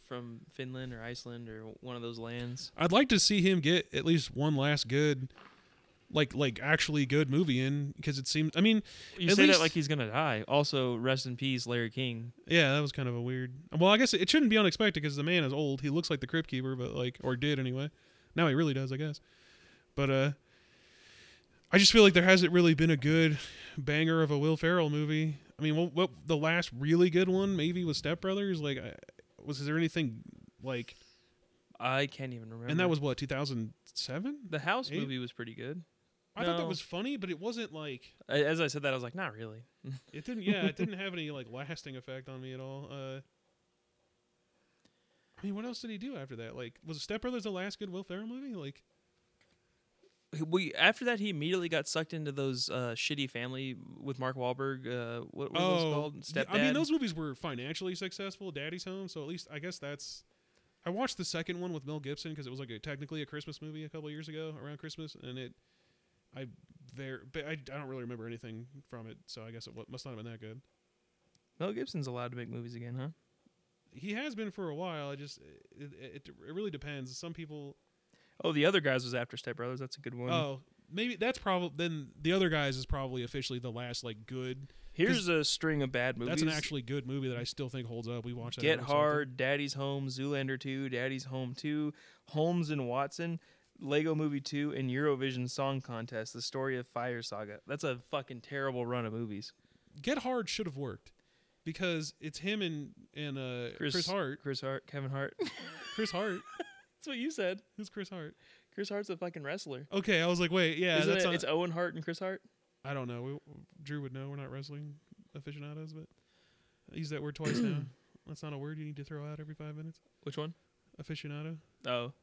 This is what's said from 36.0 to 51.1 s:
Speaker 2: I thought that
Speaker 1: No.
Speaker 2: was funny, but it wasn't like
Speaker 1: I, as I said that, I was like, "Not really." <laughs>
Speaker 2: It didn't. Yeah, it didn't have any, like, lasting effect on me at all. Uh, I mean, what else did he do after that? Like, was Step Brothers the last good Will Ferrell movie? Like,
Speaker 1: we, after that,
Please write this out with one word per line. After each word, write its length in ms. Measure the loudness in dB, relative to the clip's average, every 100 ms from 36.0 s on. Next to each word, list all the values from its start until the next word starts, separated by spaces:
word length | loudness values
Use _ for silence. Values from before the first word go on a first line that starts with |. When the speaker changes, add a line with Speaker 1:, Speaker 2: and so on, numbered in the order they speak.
| _ _ _ -4
Speaker 2:
I 80 |
thought 120 | 0 0
that 60 |
Speaker 1:
No. 40 | -2
Speaker 2:
was 120 | -4
funny, 360 | -6 -4 -4 -4
but 140 | -4
it 80 | -4
wasn't 340 | -4 -6 -6
like 400 | -8 -8 -10 -14 _ -2
Speaker 1:
I, 140 | 2
as 180 | 4 4
I 60 | 2
said 160 | 2
that, 100 | 0
I 20 | 0
was 80 |
like, 100 | -4
"Not 180 | -6 -6
really." 280 | -6 -12 -12 -18 _
<laughs> 280 | -12 -12 -12
Speaker 2:
It 120 | -12
didn't. 180 | -8 -2
Yeah, 220 | 0 2 0
it 80 | 0
didn't 220 | -4 -2
have 140 | -6
any, 180 | -4 -6
like, 180 | -8 -10
lasting 460 | -10 -8 -10 -10 -12
effect 320 | -10 -12 -12
on 120 | -12
me 120 | -10
at 80 | -10
all. 280 | -10 -12 -12
Uh, 300 | -10 -10 -10 -14 _ _ _ _ _ _ _ _ _ _ _ _ _ _ _ _ _ _ _ _ -10
I 80 | -6
mean, 80 |
what 100 | -4
else 160 | -6 -8
did 100 | -8
he 80 | -8
do 180 | -8 -8
after 200 | -8 -10
that? 200 | -10 -8
Like, 220 | -10 -12
was 160 | -12 -10
Step 180 | -6 -4
Brothers 220 | -2 -4
the 60 | -4
last 280 | -4 -6 -6
good 120 | -8
Will 120 | -8
Ferrell 220 | -8 -8 -8
movie? 280 | -8 -8
Like, 280 | -8 -10 -12 _ _ _ _ _ _ _ _ _ _ _ _ _ _ _ -6
Speaker 1:
we, 300 | 0 0 0
after 300 | 4 4 6
that, 160 | -2